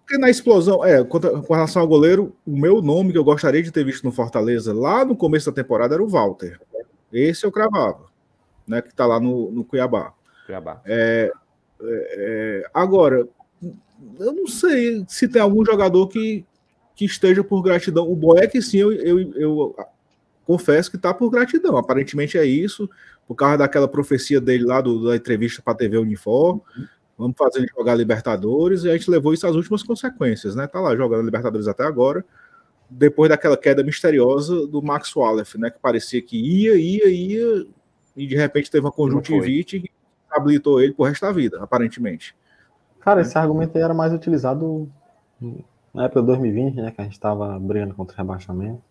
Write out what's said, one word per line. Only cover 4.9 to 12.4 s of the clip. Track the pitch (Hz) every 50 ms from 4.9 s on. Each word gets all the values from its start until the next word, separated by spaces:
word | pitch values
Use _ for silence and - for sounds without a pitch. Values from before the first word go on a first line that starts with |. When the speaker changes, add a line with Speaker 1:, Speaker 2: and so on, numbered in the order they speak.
| 202 254 269
Speaker 1:
no | 262 240
começo | - 175 156 156 151 143 151
da | -
temporada | 139 127 - 120 107 120 123 147
era | 165 208
o | 220
Walter. | 185 143 107 98 90 _ 92 87 85 _ - _ - - - _ _ _ _ _ 110
Esse | 120 139 160 170 - -
eu | 202
cravava, | 185 214 214 220 208 180 127 101 90 - - _ _ _ _ _ _ _ _ _ _ _ _
né, | - 110 120
que | 120 - _
tá | - 127
lá | 120 117 113
no, | 120 123 127 123 113 90
no | 110 120 110
Cuiabá. | _ - 131 127 123 117 101 73 - _ _ _ _ _ _ _
Speaker 2:
Cuiabá. | - 95 92 80 80 80 - _
Speaker 1:
É, | 101 113 117 113 113 113 113 110 98 - _ _ _ _ _ _ _ _ _
é, | 110 113 117 110 - - - 98 98 107 113 107